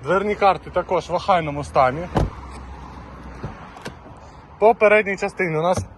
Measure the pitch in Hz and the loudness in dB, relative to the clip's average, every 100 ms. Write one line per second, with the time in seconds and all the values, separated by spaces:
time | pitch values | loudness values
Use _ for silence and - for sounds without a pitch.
0 | 135 185 208 196 202 175 156 180 175 180 | 0 0 0 2 2 2 -2 -4 0 -2
1 | 156 170 - 180 160 143 139 156 131 139 | -2 -4 2 2 2 -6 -2 2 2 0
2 | 180 - - - - - - - - - | -4 -2 -2 -4 -16 -16 -16 -16 -16 -18
3 | - - - - - - - - - - | -18 -18 -18 -14 -14 -14 -18 -16 -18 -18
4 | - - - - - - 214 240 208 214 | -20 -20 -20 -20 -20 2 4 6 6 6
5 | 196 196 202 - 185 156 170 185 - | 2 -4 -4 -2 -2 0 0 0 -4